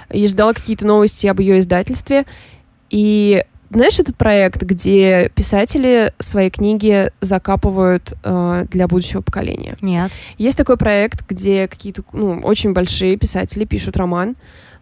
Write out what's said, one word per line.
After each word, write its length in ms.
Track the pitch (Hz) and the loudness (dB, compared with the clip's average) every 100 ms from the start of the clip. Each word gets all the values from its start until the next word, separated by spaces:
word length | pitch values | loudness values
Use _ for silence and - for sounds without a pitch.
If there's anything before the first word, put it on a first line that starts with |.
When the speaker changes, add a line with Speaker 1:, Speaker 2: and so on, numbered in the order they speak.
| - | -8
Speaker 1:
И 140 | - 208 | -2 0
ждала 260 | 190 214 | 2 2
какие-то 340 | 226 - 220 208 | 0 -4 -4 2
новости 400 | 208 208 - 202 | 4 2 2 -2
об 100 | 190 | 0
её 180 | 196 190 | 2 2
издательстве. 640 | 180 180 190 254 - 277 277 - - - _ _ _ | 2 0 -2 -6 -2 0 -2 -8 -20 -20 _ _ _
И 540 | 208 208 214 208 196 - _ - | 0 2 2 4 2 0 _ -4
знаешь 280 | 226 294 - | 2 4 2
этот 160 | 320 - | 0 0
проект, 460 | 220 202 185 - | 2 4 2 0
где 680 | 185 185 190 196 190 185 180 - | -4 -2 2 4 6 4 2 0
писатели 760 | 196 196 240 294 254 240 214 - | 0 0 0 0 2 2 2 -2
свои 320 | - 202 190 | -4 0 0
книги 600 | - 208 214 214 202 190 - | 0 -2 0 2 2 0 -4
закапывают, 920 | 190 190 - 196 202 190 185 180 - - | -4 -2 0 -2 0 0 2 0 -4 -10
э, 420 | 196 180 175 175 180 | -4 -2 -2 -2 -4
для 180 | 180 180 | -2 0
будущего 320 | 180 175 190 | 0 -2 -6
поколения? 540 | - 196 - - - - | -8 -8 -8 -8 -12 -8
Speaker 2:
Нет. 300 | 190 175 185 - - - | -4 -2 -4 -8 -16 -4
Speaker 1:
Есть 200 | 226 277 | -2 0
такой 180 | 277 247 | 2 2
проект, 480 | 220 202 220 - - | 2 2 0 -4 -10
где 400 | 185 196 196 190 | -6 0 0 -2
какие-то, 340 | - 202 185 - | -8 -14 -14 -12
ну, 280 | - 208 170 | -6 -4 -2
очень 300 | - 214 208 | -2 0 0
большие 440 | 185 180 - 185 202 | 0 0 0 0 0
писатели 480 | - 185 185 - | -2 -2 -4 -6
пишут 320 | 214 202 190 - | -6 -6 -4 -4
роман, 380 | 180 175 196 254 - - - - | -2 -2 -4 -6 -14 -20 -20 -14